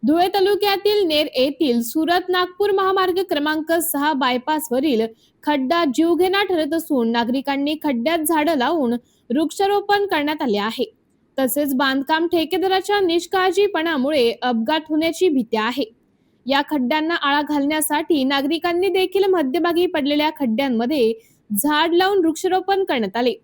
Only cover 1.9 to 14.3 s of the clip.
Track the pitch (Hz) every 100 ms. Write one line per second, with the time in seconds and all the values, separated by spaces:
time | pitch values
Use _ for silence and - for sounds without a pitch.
1.9 | 311 320 349 359 359 359 359 415 403 381
2.9 | 381 370 349 370 302 294 311 311 339 320
3.9 | 285 294 302 262 247 247 311 - 247 302
4.9 | 226 226 226 _ _ - 302 262 339 339
5.9 | 247 330 330 370 392 403 359 311 330 320
6.9 | 277 226 233 233 254 269 277 285 311 302
7.9 | 240 240 339 302 320 302 311 240 339 247
8.9 | 240 _ _ _ 247 311 - 392 403 403
9.9 | 403 403 339 294 302 285 208 208 226 247
10.9 | _ _ _ _ - 262 285 294 262 269
11.9 | 269 269 320 339 339 320 370 381 381 381
12.9 | 403 370 339 330 381 370 370 403 359 330
13.9 | 311 254 311 233